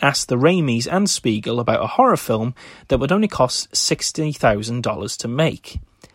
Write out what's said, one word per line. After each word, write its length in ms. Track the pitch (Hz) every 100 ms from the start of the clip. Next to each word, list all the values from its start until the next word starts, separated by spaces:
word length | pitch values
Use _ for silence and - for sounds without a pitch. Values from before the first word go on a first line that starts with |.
asked 260 | 139 139 -
the 100 | 123
Raimis 500 | 147 185 143 117 117
and 180 | 185 202
Spiegel 520 | - 123 104 113 120
about 220 | 117 113
a 40 | 107
horror 300 | - 262 185
film 360 | - 110 117 - - - -
that 80 | 131
would 160 | 139
only 160 | 196 214
cost 440 | - 127 - -
sixty 600 | - - 156 - - 156
thousand 500 | 147 123 104 110 120
dollars 320 | 117 104 101 -
to 120 | 117
make. 500 | 131 160 120 - - - _ -